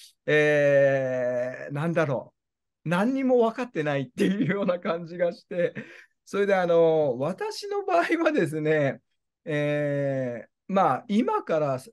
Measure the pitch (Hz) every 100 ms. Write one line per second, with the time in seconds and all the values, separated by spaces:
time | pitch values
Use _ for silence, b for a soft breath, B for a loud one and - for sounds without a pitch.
0 | B _ - 151 151 147 143 139 139 135
1 | 131 127 123 123 123 131 147 143 170 165
2 | 151 120 - _ _ _ _ _ 156 175
3 | 220 269 262 254 226 226 247 170 147 139
4 | 131 - 190 202 160 202 190 175 - 170
5 | 165 175 175 - - 175 175 - B B
6 | B B - 196 202 190 175 170 165 160
7 | 147 120 143 - 427 427 403 403 392 349
8 | 330 330 330 302 156 156 151 156 139 -
9 | _ _ _ _ - 147 147 147 147 143
10 | 139 135 127 120 - _ - 190 170 123
11 | - 202 381 427 - 160 147 131 -